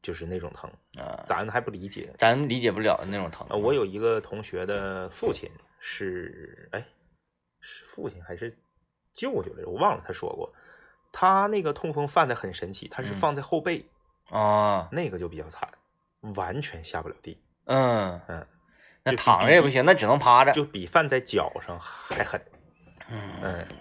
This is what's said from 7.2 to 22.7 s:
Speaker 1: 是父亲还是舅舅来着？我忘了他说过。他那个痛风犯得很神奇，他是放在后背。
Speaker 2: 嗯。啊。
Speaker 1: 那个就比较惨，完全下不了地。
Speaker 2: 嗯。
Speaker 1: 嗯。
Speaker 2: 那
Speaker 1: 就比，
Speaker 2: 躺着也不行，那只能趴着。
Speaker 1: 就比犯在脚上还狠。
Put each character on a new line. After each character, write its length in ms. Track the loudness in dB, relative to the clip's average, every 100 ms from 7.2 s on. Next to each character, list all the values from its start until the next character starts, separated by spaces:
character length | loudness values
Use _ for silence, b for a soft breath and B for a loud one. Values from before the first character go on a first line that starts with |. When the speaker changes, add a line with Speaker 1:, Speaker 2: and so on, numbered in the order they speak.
| _ _ _ _
Speaker 1:
是 240 | -20 -20 -20
父 240 | -12 -12
亲 100 | -12
还 140 | -14 -12
是 220 | -12 -14 _ _ _ _ _
舅 300 | -10 -6 -4
舅 120 | -6
来 80 | -10
着？ 60 | -10
我 100 | 0
忘 180 | 0 0
了 80 | -6
他 60 |
说 160 | -8 -8
过。 180 | -8 -10 b b b b b _
他 340 | 2 4 4 2
那 160 | 0
个 100 | -2
痛 220 | -4 -4
风 140 | -4 0
犯 180 | 2 2
得 80 |
很 180 | 0 -4
神 200 | -8 -10
奇， 160 | -12 -14
他 140 | -10
是 120 | -8
放 200 | -2 0
在 60 | 0
后 200 | -2 -2
背。 260 | -2 -4 -8 _ _ _ _
Speaker 2:
嗯。 100 | 0
啊。 480 | 4 4 4 2 -2
Speaker 1:
那 160 | -4 -4
个 100 | -6
就 100 | -8
比 100 | -10
较 100 | -14
惨， 200 | -10 -12 -12 _ _ _ _ -12
完 260 | -6 -6 -6
全 240 | -8 -10
下 160 | -10 -8
不 80 | -8
了 60 | -12
地。 180 | -16 -18 _ _
Speaker 2:
嗯。 560 | -2 2 2 2 0 -6 -10
Speaker 1:
嗯。 180 | -14 -14 _ _ b b b -4
Speaker 2:
那 60 |
Speaker 1:
就 60 | 0
比， 40 |
Speaker 2:
躺 240 | 6 6 10
着 60 |
也 80 | 8
不 80 | 8
行， 160 | 4
那 80 | 6
只 140 | 6 6
能 120 | 4
趴 280 | 8 10 10
着。 60 |
Speaker 1:
就 120 | 6
比 220 | 0 -6 0
犯 200 | 2 4
在 140 | 0
脚 320 | 0 -2 -2 -6
上 180 | -12 -12
还 460 | -12 -16 -10 -6
狠。 160 | -4 -4 -10 -20 _